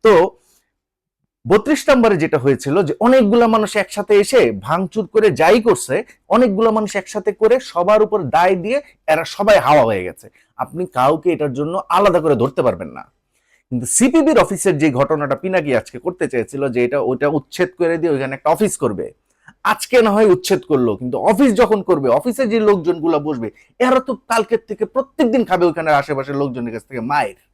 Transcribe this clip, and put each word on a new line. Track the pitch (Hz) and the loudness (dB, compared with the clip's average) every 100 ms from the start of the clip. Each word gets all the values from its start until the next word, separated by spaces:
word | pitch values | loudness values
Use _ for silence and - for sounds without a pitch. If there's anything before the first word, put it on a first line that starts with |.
তো | 220 185 185 _ _ _ _ _ _ _ _ _ _ _ 117 | 6 4 2 _ _ _ _ _ _ _ _ _ _ _ 0
বত্রিশ | 202 269 302 - | 0 2 -2 2
নম্বরে | 262 226 185 | 4 4 2
যেটা | 156 151 | 0 0
হয়েছিল | 127 127 139 165 | 0 -2 0 -2
যে, | 156 - | -2 0
অনেকগুলা | 233 262 208 233 233 | 2 4 4 2 2
মানুষ | 220 208 208 | 2 0 -4
একসাথে | 185 - 196 | -4 -8 2
এসে | 208 - 254 131 | 2 4 2 2
ভাঙচুর | 101 104 165 190 220 190 | -2 -4 -4 -2 -6 -2
করে | 226 208 | 2 2
যাই | 131 160 226 | 2 2 4
করছে, | 220 180 - 151 254 _ _ | 2 0 -2 -6 -6 _ _
অনেকগুলা | 214 247 190 226 | 2 2 2 0
মানুষ | 220 208 202 | 0 -4 -6
একসাথে | 185 214 196 | -8 -6 -6
করে | 185 220 254 | 0 2 2
সবার | - 175 180 214 | 0 -2 2 2
উপর | 220 208 | 2 -2
দায় | 147 160 180 185 | 0 2 2 0
দিয়ে | 190 277 - _ - | -4 -6 -8 _ -2
এরা | 156 160 | -2 -4
সবাই | - 202 196 | -4 2 4
হাওয়া | 131 151 | 4 4
হয়ে | 113 101 | 4 0
গেছে। | 90 - - _ _ - | -6 -12 -20 _ _ -12
আপনি | 131 160 180 | -10 -8 -6
কাউকে | 123 131 160 185 | 0 0 2 -2
এটার | 160 147 | -2 -4
জন্য | 127 151 185 - | -4 -6 -6 -2
আলাদা | 175 202 170 | 0 2 2
করে | 156 135 | 0 0
ধরতে | 226 - | 0 0
পারবেন | 127 90 82 | -2 -2 -12
না। | 65 - _ _ _ _ _ _ | -16 -20 _ _ _ _ _ _
কিন্তু | 123 - | -8 -4
সিপিবির | - 254 320 294 240 | 0 2 2 2 2
অফিসের | - 165 196 151 | 0 -2 -2 0
যে | 156 | 0
ঘটনাটা | 123 139 156 143 135 | 0 -2 -2 -4 -6
পিনাকি | 190 185 147 120 | -2 -4 -2 -4
আজকে | - 123 | -4 -10
করতে | 175 180 143 | -10 -6 -6
চেয়েছিল, | 123 107 147 139 | -4 -6 -6 -4
যে | 120 120 | -2 -2
এটা, | 143 | -2
ওটা | 123 127 147 | -4 -2 -2
উচ্ছেদ | 151 - - 180 - | -4 -8 -4 -4 -2
করে | 170 165 | -2 -2
দিয়ে | 165 | -2
ওইখানে | 139 135 135 | -2 -4 -4
একটা | 151 | -2
অফিস | 165 208 - | 0 -2 -2
করবে, | 123 95 67 _ _ _ _ _ | -6 -6 -10 _ _ _ _ _
আজকে | 202 220 - 247 | -4 -4 0 2
না | 220 | 2
হয় | 202 214 | 4 4
উচ্ছেদ | 180 - 190 - | 2 0 -4 0
করলো, | 143 120 101 | 0 0 -2
কিন্তু | 123 110 | -6 -2
অফিস | 143 202 269 | 0 2 2
যখন | 208 220 214 | 4 2 2
করবে, | 185 165 143 | 0 0 2
অফিসে | 143 254 233 247 | 0 0 -2 -2
যে | 226 | 2
লোকজনগুলা | 214 196 160 175 165 151 | 2 2 0 -2 0 0
বসবে, | 147 131 110 _ _ _ | -2 -6 -8 _ _ _
এরা | 254 262 | 0 0
তো | 262 233 | -2 -10
কালকের | _ 226 208 226 _ | _ -2 0 -4 _
থেকে | 202 202 | -8 -4
প্রত্যেকদিন | - - - 247 247 208 | -4 -6 -2 0 0 0
খাবে | 180 175 | 2 0
ওইখানে | 165 160 | 0 0
আশেপাশের | 143 143 139 135 139 | 0 0 -6 -4 -4
লোকজনের | 143 123 120 | -4 -6 -8
কাছ | 113 | -10
থেকে | _ 127 | _ -10
মায়ের। | 117 143 110 92 _ | -4 -4 -4 -8 _